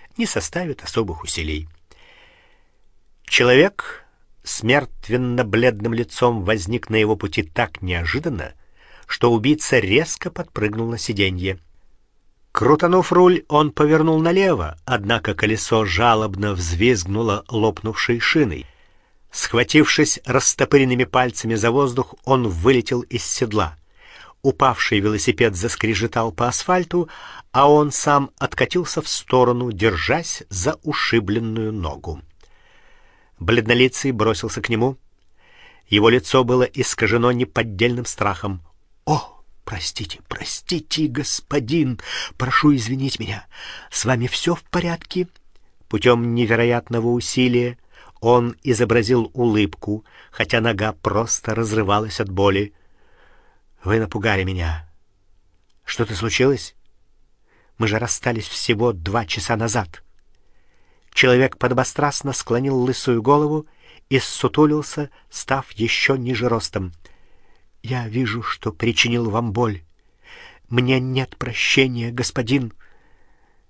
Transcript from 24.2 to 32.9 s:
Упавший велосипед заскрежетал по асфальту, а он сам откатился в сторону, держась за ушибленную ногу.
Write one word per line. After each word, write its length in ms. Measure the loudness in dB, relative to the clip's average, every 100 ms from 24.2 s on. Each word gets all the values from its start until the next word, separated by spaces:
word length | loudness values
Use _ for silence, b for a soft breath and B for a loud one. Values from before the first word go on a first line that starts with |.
| B _
Упавший 580 | 0 2 2 2 0 0
велосипед 560 | 2 0 0 2 2 0
заскрежетал 800 | -4 -2 -2 0 -2 -2 -4
по 160 | -2 -2
асфальту, 580 | -2 0 0 0 -2 -4 B B B -4
а 180 | 4 6
он 220 | 6 4
сам 380 | 0 2 2 0 -4
откатился 640 | -6 -2 -2 -2 -4 -6
в 60 | -6
сторону, 640 | -6 0 4 4 2 -2
держась 720 | 0 0 0 0 -2 -2 -10 -10
за 240 | -6 -4 -4
ушибленную 880 | -6 -4 0 0 0 -2 -4 -4 -6
ногу. 500 | -6 -8 -8 -12 -14 -16 _ b b b b b